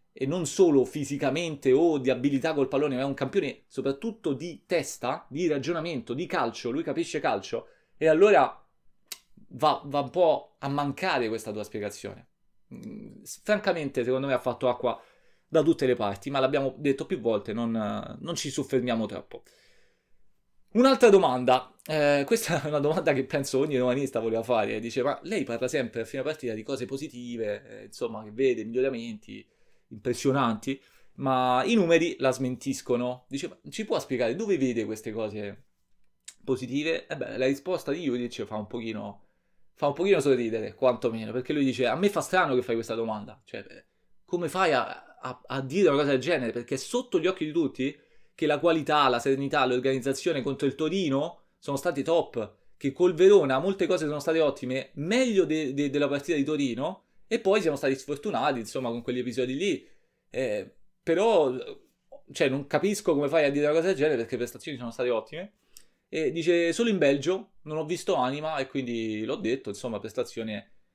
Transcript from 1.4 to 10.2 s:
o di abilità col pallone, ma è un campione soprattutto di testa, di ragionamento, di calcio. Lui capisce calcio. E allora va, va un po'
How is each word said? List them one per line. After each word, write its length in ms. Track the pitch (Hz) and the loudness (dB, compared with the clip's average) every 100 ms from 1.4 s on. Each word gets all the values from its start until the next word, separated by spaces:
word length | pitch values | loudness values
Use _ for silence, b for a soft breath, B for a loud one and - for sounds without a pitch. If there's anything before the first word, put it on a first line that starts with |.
| 170 143 135 | -4 -2 4
o 280 | 131 170 147 | 6 6 2
di 100 | 127 | 0
abilità 440 | 120 139 135 160 | 2 2 0 0
col 140 | 151 135 | 0 0
pallone, 280 | 139 147 127 | 2 0 0
ma 60 | |
è 40 | 139 | -2
un 80 | |
campione 500 | 139 135 202 143 - _ | -4 -2 -2 -2 -6 _
soprattutto 680 | - 139 139 226 220 165 | -6 -4 -2 -6 -4 -4
di 300 | 131 175 147 - | -4 -6 -12 -2
testa, 600 | 170 135 - 123 156 - | -2 -2 -6 -6 -6 -6
di 180 | 143 175 | -2 0
ragionamento, 680 | 143 127 170 165 139 113 123 | 0 -2 -4 -4 -6 -6 -6
di 100 | 175 | -4
calcio. 460 | 180 117 - 120 | -2 -2 -4 -4
Lui 100 | 139 | -4
capisce 380 | 160 143 165 156 | -4 -4 -4 -2
calcio. 480 | 143 104 - 113 - b b b | -2 -2 -4 -8 -8 b b b
E 120 | 160 | 4
allora 600 | 156 208 180 127 - _ _ _ _ - - _ - - | 6 8 8 6 0 _ _ _ _ -18 -18 _ -20 -16
va, 320 | 120 151 - 147 | 0 2 2 -2
va 140 | 143 | -4
un 100 | 135 | -2
po' 460 | 180 | 4